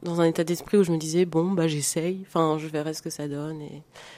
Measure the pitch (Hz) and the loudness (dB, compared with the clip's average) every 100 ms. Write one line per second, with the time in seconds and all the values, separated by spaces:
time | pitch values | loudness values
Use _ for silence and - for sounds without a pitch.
0 | 175 170 165 160 165 175 - 208 180 165 | -2 4 4 4 0 -2 2 4 4 2
1 | 156 165 180 160 175 190 165 151 139 165 | 0 0 2 2 2 2 0 0 -2 -2
2 | 170 190 190 175 160 156 156 156 151 156 | -2 -4 -2 2 2 2 -2 -4 -4 -6
3 | 160 - 147 143 151 156 147 147 - - | -8 -8 -8 -6 -8 -10 -12 -16 -20 -20
4 | - | -20